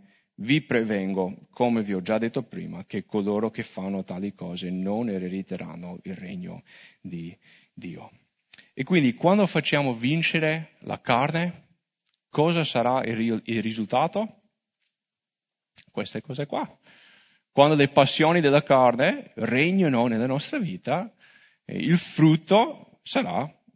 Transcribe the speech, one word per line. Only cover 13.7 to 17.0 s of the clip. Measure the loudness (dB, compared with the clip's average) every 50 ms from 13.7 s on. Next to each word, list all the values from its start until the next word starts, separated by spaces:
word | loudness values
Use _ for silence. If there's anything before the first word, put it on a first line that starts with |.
| -4 -4 -4 -2 0 0 0 0 -2 -4 -6 -6 -8 _ _ _ _ _ _ _ _ _ _ _ _ _ _ _ _ _ _ _ _ _ _ _ _ _ _ _ _ -20 -20 _
Queste | _ -10 -8 -8 -8 -10
cose | -10 -10 -8 -8 -8
qua. | -6 -6 -6 -6 -8 -12 _ _ _ -20 _